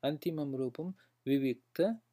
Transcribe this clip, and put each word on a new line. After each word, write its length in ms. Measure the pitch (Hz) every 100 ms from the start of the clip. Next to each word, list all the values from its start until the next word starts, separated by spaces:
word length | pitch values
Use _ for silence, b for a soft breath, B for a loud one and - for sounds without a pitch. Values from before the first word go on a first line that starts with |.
अन्तिमं 520 | 135 147 - 160 143 131
रूपं 380 | 131 120 170 185 b b -
विविक्त 760 | 139 135 120 _ - 190 226 _